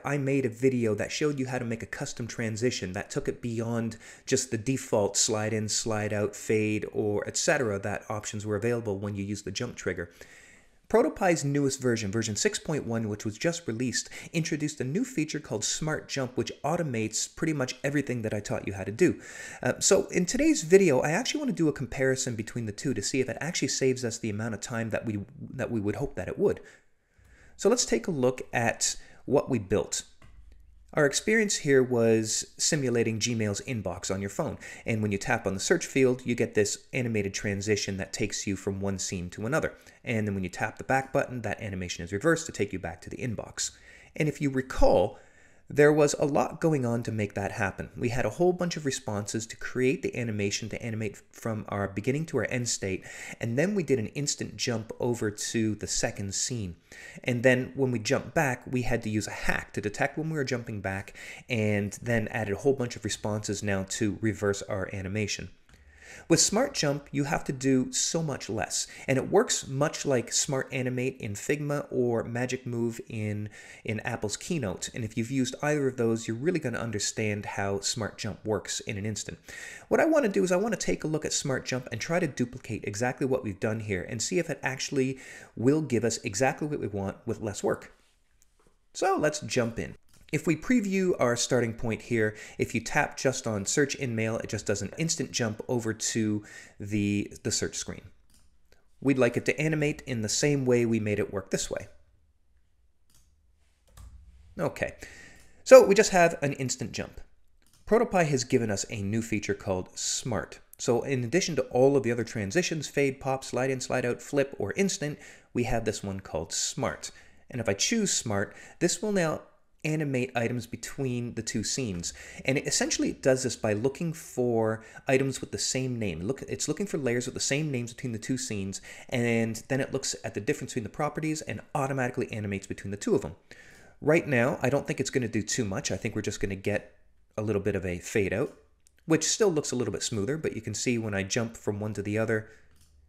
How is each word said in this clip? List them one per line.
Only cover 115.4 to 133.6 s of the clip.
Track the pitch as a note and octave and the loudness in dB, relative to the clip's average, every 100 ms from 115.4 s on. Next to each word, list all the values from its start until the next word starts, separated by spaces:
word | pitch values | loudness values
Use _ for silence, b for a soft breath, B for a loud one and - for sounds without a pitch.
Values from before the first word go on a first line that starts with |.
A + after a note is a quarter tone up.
| B | B
we | - | -2
have | A#2 A#2 | 2 2
this | A2 G#2 | 0 -2
one | G2 F#2+ | -4 -8
called | - D#2 F2 | -6 -6 -4
Smart. | - - - A2 D2 - B B B B | -4 -4 -2 -4 -4 -12 B B B B
And | B2 | -4
if | A2 | 0
I | |
choose | G2+ - A#3 G3 | 2 2 2 2
Smart, | - A#2 G2+ G#2 B B B | 0 0 -2 -2 B B B
this | F3 - | 0 0
will | G#3+ | 0
now | G3 D#3+ G3 - _ _ _ | 2 2 -2 -8 _ _ _
animate | D#3+ D#3 D3 C3 B2 B2 | -2 0 2 0 0 0
items | A#2 A#2+ | 0 -2
between | A2+ - - - C3+ B2 A#2+ | -6 -10 -8 -4 -2 -2 -4
the | - | -6
two | A2 A#2 | -4 -2
scenes. | - - A#2+ F2 F2 - B B | -2 -2 -2 -4 -6 -10 B B
And | - C3+ | 0 0
it | D3 | 2
essentially | - E4 - C#4+ | 0 0 0 -2
does | - C3+ C3 | 2 4 4
this | B2+ - | 2 0
by | A2+ | 0
looking | G#2 C3 - E3+ | 2 0 0 -4
for | - - - B2 A2+ A2 A2 B B - | -6 -8 0 2 4 2 0 B B 2
items | C3+ C3+ C3 | 4 4 -2
with | - | -6
the | - | -4
same | - C3 C3 A#2+ | -2 0 -2 -2
name. | G#2 D#2+ | -2 -2
Look, | F#2+ - | -2 -4
it's | - - - | -4 -4 -2
looking | D3+ G3+ | -2 -2
for | F3 | -2
layers | B2+ A#2+ B2 | 0 0 -2
with | |
the | A2+ | -4
same | - C#3 D#3 | -2 0 0
names | B2+ A#2 | -2 -4
between | - B2+ | -6 -6
the | A2 | -6
two | - C3 | -4 -4
scenes, | - G#2 F#2+ F#2+ B B B | -2 -4 -4 -6 B B B
and | B2 A#2+ A#2 A2+ G#2+ - | 0 4 4 2 -2 -2
then | C3+ | -2
it | B2 | 0
looks | C3+ - - | -2 -4 -4
at | A2+ | -6
the | G#2+ | -4
difference | G#2+ D3 B2+ | -2 -4 -2
between | C3+ | -6
the | A2+ | -6
properties | - D3 D#3 D#3 D3+ | -4 -4 -2 -4 -4
and | - G#2+ - | -6 -10 -4
automatically | D3+ C3+ C3+ B2 C3 A2+ | -2 0 0 -2 -2 -4
animates | A2 G#2 G2 - | -4 -4 -4 -6
between | - G2 | -10 -8
the | G2+ | -4
two | - E3+ | 2 2
of | |
them. | D#2 - B B | 0 -10 B B